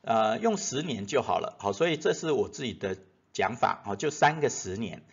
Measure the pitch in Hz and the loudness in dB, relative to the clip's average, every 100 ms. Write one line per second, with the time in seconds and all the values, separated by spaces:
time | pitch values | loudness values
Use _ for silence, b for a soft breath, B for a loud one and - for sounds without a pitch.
0 | - 113 110 117 226 202 - 131 170 110 | 2 2 4 2 0 0 -2 -4 -4 -6
1 | 98 143 - 90 - - 101 101 170 151 | 0 0 2 -2 -2 -2 -2 2 2 2
2 | 185 165 160 135 95 - 127 90 98 92 | 0 0 0 0 0 -4 -6 -4 -4 -4
3 | - _ _ - 95 117 - - 101 98 | -10 _ _ 0 0 2 0 0 -4 -2
4 | 151 - 151 156 143 - 98 95 107 80 | -2 4 2 4 0 0 -6 -6 -6 -8
5 | - | -18